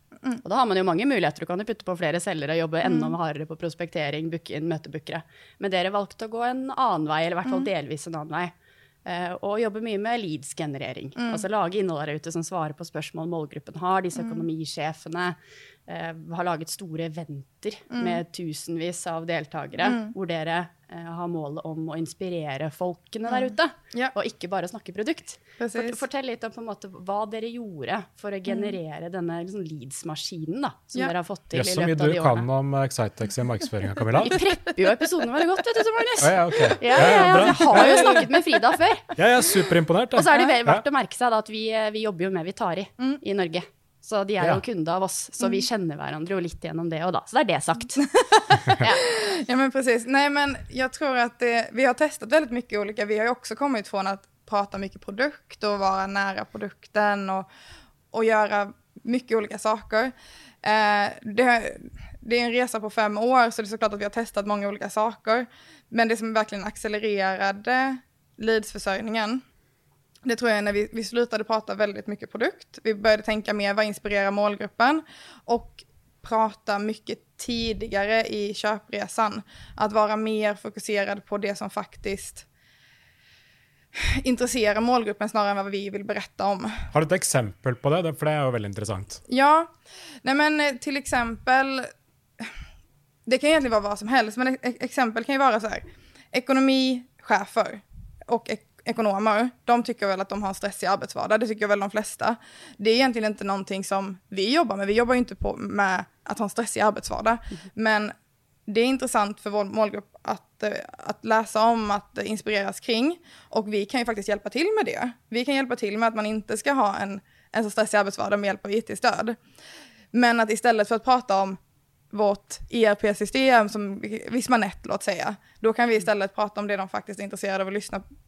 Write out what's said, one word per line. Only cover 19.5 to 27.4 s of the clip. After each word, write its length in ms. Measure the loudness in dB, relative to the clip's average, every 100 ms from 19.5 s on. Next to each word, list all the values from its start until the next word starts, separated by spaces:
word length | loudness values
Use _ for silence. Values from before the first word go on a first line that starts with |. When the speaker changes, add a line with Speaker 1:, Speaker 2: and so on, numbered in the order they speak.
| -10 -8 -2 0
Speaker 1:
Mm. 260 | 0 -4
Speaker 2:
hvor 120 | -8 -6
dere, 400 | -4 -2 -4 -4 _ _
eh, 40 | -16 -12 -10
har 100 | -6
målet 360 | -6 -6 -8
om 240 | -10 -8 -8
å 80 | -6
inspirere 720 | -8 -8 -8 -6 -6 -6 -6
folkene 580 | -4 -6 -6 -10 -8 -2
der 120 | -2
Speaker 1:
Mm. 100 | -2
Speaker 2:
ute, 180 | 0 -2 -2 -12
Speaker 1:
Ja. 160 | -6 -4
Speaker 2:
og 100 | -2
ikke 240 | -4 -6 -6
bare 200 | -4 -4
snakke 260 | -8 -12
produkt. 440 | -6 -4 -4 -6 -20 _ -8
Speaker 1:
Precis. 320 | -6 -4 -6
Speaker 2:
Fort-, 80 | -4 -6
fortell 160 | -4 -6
litt 180 | -6
om 80 | -8
på 60 | -10
en 80 | -12
måte 220 | -12 -14
hva 400 | -14 -6 -4 -4
dere 180 | -6